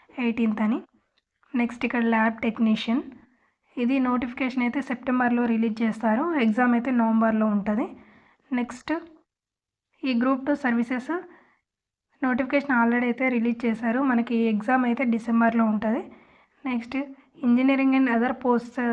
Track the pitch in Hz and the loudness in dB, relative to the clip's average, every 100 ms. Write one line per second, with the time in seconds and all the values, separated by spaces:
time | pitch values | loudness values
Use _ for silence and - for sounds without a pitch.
0 | _ - 240 233 226 208 214 269 - _ | _ -4 -2 0 0 0 0 -2 -4 _
1 | _ _ _ _ _ 247 233 - 240 240 | _ _ _ _ _ -2 -2 -2 -4 0
2 | 226 226 220 226 233 226 220 214 - 254 | 2 2 0 0 -4 0 2 0 0 -2
3 | - - - _ _ _ _ - 240 269 | -4 -14 -20 _ _ _ _ -4 0 0
4 | 254 247 247 - 262 254 240 262 240 240 | 0 0 -4 -4 -4 -2 -2 -2 -6 -6
5 | - 254 240 240 240 226 226 226 226 220 | -2 0 2 0 0 0 0 0 -2 0
6 | 226 220 339 311 226 214 247 233 247 240 | 0 0 0 0 2 2 2 2 2 0
7 | 226 220 226 220 214 208 202 208 349 - | 2 2 2 2 0 0 0 -2 -4 -8
8 | - - _ _ - 247 240 - - 330 | -20 -20 _ _ -6 -4 -4 -8 -6 -6
9 | - - _ _ _ _ _ _ _ _ | -6 -20 _ _ _ _ _ _ _ _
10 | 269 233 254 269 285 285 247 233 233 254 | -4 0 0 0 -2 -2 0 -2 -2 -4
11 | 277 349 - - _ _ _ _ _ _ | -6 -8 -8 -20 _ _ _ _ _ _
12 | _ - 262 247 262 285 277 247 233 240 | _ -6 -2 -2 0 0 2 2 4 2
13 | 240 240 262 240 233 233 233 220 233 247 | 0 0 0 0 0 0 -2 -2 -2 0
14 | 277 233 233 233 226 208 226 254 247 233 | 2 0 0 0 2 0 0 0 2 0
15 | 247 226 226 226 233 233 226 214 220 262 | 0 -2 0 2 2 2 2 0 -2 -4
16 | - - _ _ _ _ 269 240 - 269 | -6 -16 _ _ _ _ -6 -6 -4 -6
17 | 277 - _ - 240 240 269 269 269 269 | -8 -12 _ -4 2 4 4 4 4 4
18 | 262 233 247 254 254 240 233 - 240 | 4 2 0 0 0 0 0 -4 -2